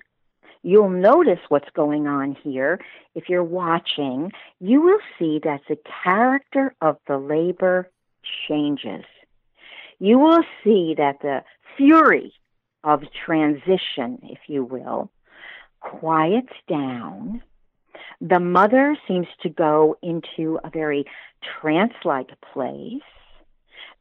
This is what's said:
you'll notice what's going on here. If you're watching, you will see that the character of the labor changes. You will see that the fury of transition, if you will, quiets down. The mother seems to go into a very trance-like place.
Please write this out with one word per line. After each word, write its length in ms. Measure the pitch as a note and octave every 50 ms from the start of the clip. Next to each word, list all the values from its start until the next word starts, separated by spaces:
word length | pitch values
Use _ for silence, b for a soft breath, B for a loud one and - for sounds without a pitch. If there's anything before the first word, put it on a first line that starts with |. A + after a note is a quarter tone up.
| _ _ _ _ _ _ _ _ _ b b b
you'll 280 | b F3 F#3+ G#3+ G#3 F#3+
notice 500 | F3+ F3+ F#3 G#3+ C4+ F4 E4+ A#3+ F3+ E3+ - -
what's 200 | D3 C#3 - - -
going 320 | F3 D3+ D3 D3 D3+ D3
on 300 | C#3+ C#3+ C#3 C#3 C#3 C3+ -
here. 380 | - D3+ C3 C3 C3 D3 F3+ G#3 B B B B B B B
If 140 | D#3+ - -
you're 160 | F3+ F3+ F3
watching, 880 | D#3+ E3+ F#3 F3+ E3 E3 F3 - - - - C#3+ C3+ B2+ C3+ E3 G3+ - B B B B B
you 200 | F3+ G3 B3+ D4
will 200 | E4 F4+ G4+ G#4 - - - -
see 220 | F3 D#3+ D3+ D3+ -
that 160 | D#3+ C#3+ C#3 - -
the 100 | D3+ D3 - - - - -
character 680 | F3+ F#3 G#3+ A#3+ B3+ C4 C#4 - _ - C#4 C4+ C4 - -
of 180 | D#3+ D#3 C#3+ - _
the 120 | - C#3+ C3+
labor 720 | C#3 C#3+ D3+ D#3 E3+ F3+ F3+ F3+ F#3 F#3 F3+ F3+ F3+ - _ _ _ _ _ _ - - - - - -
changes. 560 | D3+ D3+ D3 D3 C#3+ - - A2+ - - - - _ _ _ _ _ _ _ _ _ B B B B B B B B B
You 200 | F#3 G3+ A#3 C4
will 240 | D4+ D#4+ E4 E4+ D#4+ - - -
see 320 | - G#3 A3 F#3+ E3+ D#3+ D3+ D3+
that 220 | D3 C#3+ C#3 -
the 220 | - C#3+ C3+ B2+ - b b b b - -
fury 560 | - C#4 C#4+ D#4+ E4 D4+ B3 E3+ C3 - - - _ _ _ _ _ _ _ _ _ -
of 180 | D3+ D3+ C#3+ - - - - -
transition, 920 | - E3 D#3 D3+ D3 D3+ C#3 - F3+ F#3+ - - - - D3 A#2+ A#2+ B2 -
if 180 | - - - - _
you 180 | - D3+ C3+ B2+
will, 460 | A#2+ C3 B2 C3 B2+ A2+ - - - _ _ _ B B B B B B B B B B _
quiets 720 | - - - - - D#3+ D#3+ D#3+ D#3 E3 G3+ B3 B3+ - - - _ -
down. 720 | E3+ D3 C#3 C3 B2+ A#2+ A2 D2+ - G2+ - F#3+ A3 A#3 - _ _ _ _ _ _ _ _ _ B B B B B B
The 200 | B D#3+ F3+ F3
mother 560 | F3+ F3 F3 F3+ G3+ G#3+ B3+ C4 C#4 D4 D4+ - -
seems 220 | - F#3 F3+ E3+ - - -
to 60 | - E3+
go 480 | D3+ - E3 D3+ D3+ D#3 D#3 D#3 D#3 -
into 560 | - F3 E3 E3 - - - - D#3+ D#3+ D#3+ - -
a 60 | E3
very 340 | - E3 D#3 D3+ C#3+ C#3+ C#3 B B B B B B B - - - -
trance-like 720 | - D#3 D#3 E3+ G#3 B3 - - - F3 C#3+ C3 B2+ - - - _ -
place. 480 | - C3+ B2+ B2+ C#3 C#3+ - - A3+ D4 - _ _ _ _ _ - - _ _ _ _ _ B B B B B B B